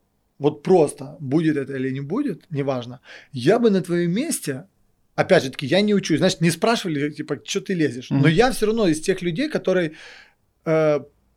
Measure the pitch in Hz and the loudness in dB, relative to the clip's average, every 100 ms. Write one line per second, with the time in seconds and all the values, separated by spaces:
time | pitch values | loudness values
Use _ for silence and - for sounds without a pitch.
0 | _ _ _ _ 147 147 - 185 143 - | _ _ _ _ -2 -2 2 4 4 0
1 | 139 151 135 147 160 143 131 135 131 131 | -16 -12 -2 0 2 0 -4 -6 -6 -6
2 | 139 202 294 160 _ 139 135 127 117 123 | -6 -4 -4 -6 _ -6 -4 -4 -6 -16
3 | - - - 135 123 233 233 196 165 175 | -20 -20 -14 -2 2 4 4 2 0 -2
4 | 175 185 330 - - 131 185 _ _ _ | 0 -2 -2 -6 -6 -10 -12 _ _ _
5 | _ - 135 175 131 - 135 170 208 208 | _ -4 4 4 2 -6 0 2 2 2
6 | 185 151 - - 170 170 220 233 190 151 | 2 2 2 2 0 2 0 0 -2 -4
7 | 147 143 147 143 - 196 - 185 147 120 | -4 -6 -8 -8 -6 -8 -4 0 0 -2
8 | 127 139 147 160 254 - 214 226 196 156 | -4 2 4 6 2 2 -2 2 2 0
9 | - 185 175 170 302 208 - 185 165 156 | 0 -2 -2 -2 -4 -2 0 0 -2 -6
10 | - - - _ _ _ - 160 156 147 | -20 -20 -20 _ _ _ -2 2 2 0
11 | - _ _ | -4 _ _